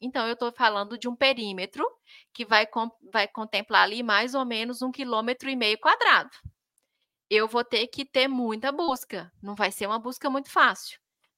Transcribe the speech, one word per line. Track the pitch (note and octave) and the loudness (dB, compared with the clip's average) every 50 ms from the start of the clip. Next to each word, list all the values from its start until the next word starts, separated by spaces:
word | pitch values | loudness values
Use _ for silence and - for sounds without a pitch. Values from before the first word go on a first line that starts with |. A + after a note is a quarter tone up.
Então, | G#3+ B3+ - C4+ A3 | -12 -6 -4 -2 -2
eu | A3+ A#3+ | -2 -2
tô | A#3 B3 A#3+ | -4 -4 -6
falando | A#3+ - B3 A3 G#3 G3+ G3+ G#3 A#3+ G#3 | -2 2 2 2 2 2 -4 -6 -8 -8
de | - B3 | -8 -8
um | A#3+ | -2
perímetro | - C#4 C4+ C4 A#3 A3 G3+ F#3+ F#3 F#3 G3 - - A4 B4 - _ _ _ - - _ _ | 2 2 2 2 2 -4 -6 -6 -6 -8 -8 -6 -4 -4 -4 -4 _ _ _ -20 -20 _ _
que | _ - A#3 | _ -10 -2
vai | - - G#3+ A3 | 4 4 4 4
com-, | A3 - A#3 A3+ A#3 _ _ _ F#3+ | 2 -2 -4 -4 -4 _ _ _ -2
vai | - A3 G3+ - | 0 0 0 0
contemplar | - A3+ A3 A3 - G3 G#3 - G#3+ F#3+ | -2 -10 -8 -4 -4 -6 -4 2 6 6
ali | F#3+ G3 G#3 A#3+ | 6 6 2 -4
mais | A#3+ A3 G3+ G3+ A#3 B3 C4 | -2 2 2 2 2 0 -2
ou | C4+ C4 | -4 -2
menos | A#3+ A3+ A3 A3+ A#3+ B3 A#3 | -2 -4 -4 -4 -6 -6 -4
um | B3+ B3+ | -6 -6
quilômetro | B3+ C#4+ C4+ B3 A#3 A3 A3+ A#3+ B3+ - - C4+ | -4 -6 -4 -2 -2 -2 0 -2 -4 -4 -4 -6
e | C4+ | -2
meio | B3 A3+ G#3+ G#3+ - | 0 0 0 0 2
quadrado. | - D#4 G#4 A#4+ A#4+ G4 B3+ F3+ D#3+ E3+ - - - - _ _ _ _ _ _ _ _ _ _ _ _ _ _ _ - | 2 2 2 4 6 6 6 4 4 0 -12 -20 -20 -20 _ _ _ _ _ _ _ _ _ _ _ _ _ _ _ 0
Eu | G#3 G#3+ A3 | 2 2 2
vou | A3 A#3 A#3+ | 2 0 -2
ter | A#3+ - B3 D4 C#4 - | -2 0 -2 -2 -2 -4
que | - C#4 C4+ | -6 -10 -10
ter | _ - C4 B3+ | _ 0 2 2
muita | C#4 C4 B3 B3 A3 A3 A3 B3+ C#4 | 2 0 -2 -2 -2 -4 -2 -4 -4
busca. | C#4+ D#4 E4+ E4 C4 B3 - - G#3+ F3+ E3 F3 _ _ | -2 -2 -2 -2 -2 -4 -6 -10 -10 -10 -10 -12 _ _
Não | G3 G3+ G#3 | -12 -10 -4
vai | G#3 G3+ F#3+ | -2 -2 -2
ser | G3+ - G#3 | -2 -4 -4
uma | G3+ A3 A3+ | -4 -4 -4
busca | A3 B3 B3+ - - C#4+ | -4 -8 -10 -4 -4 -2
muito | C4 C#4 C#4 - | -2 -2 -6 0
fácil, | - F#4 C#4 A#3+ F#3 - - - - - _ _ _ _ _ _ _ | 4 4 4 4 4 0 -10 -16 -18 -18 _ _ _ _ _ _ _